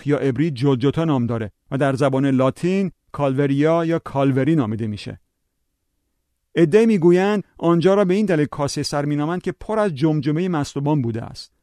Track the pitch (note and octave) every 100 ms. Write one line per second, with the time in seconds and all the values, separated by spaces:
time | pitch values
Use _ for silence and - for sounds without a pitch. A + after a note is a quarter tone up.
0 | - C#3+ C#3 A#2+ E3 B2+ C#3+ C3 C#3 D3
1 | E3 C3+ A#2+ A#2 G#2 _ _ C3+ C#3 C3
2 | C#3+ C3+ C#3 C3 C3 - F3 F#3+ F#3+ _
3 | _ - C#3 C3 C#3+ C#3 D3+ E3+ E3 E3
4 | - C#3 C#3 C3 C3 E3 A2 G#2+ A2 G#2+
5 | - G2 _ _ _ _ _ _ _ _
6 | _ _ _ _ _ D#3 E3 G3+ A3+ G#3
7 | E3+ F3+ G3 G#3 - - E3 E3+ F#3 G3+
8 | F#3+ F#3+ G#3 D#3+ D3 - C#3+ - C#3 D3
9 | D3 D3 D3 F3+ F#3 - - A3 G#3 C3+
10 | D#3+ D#3 C#3+ D3+ F#3 E3 C#3 C#3+ C#3+ D3
11 | A#2 A2+ - - - _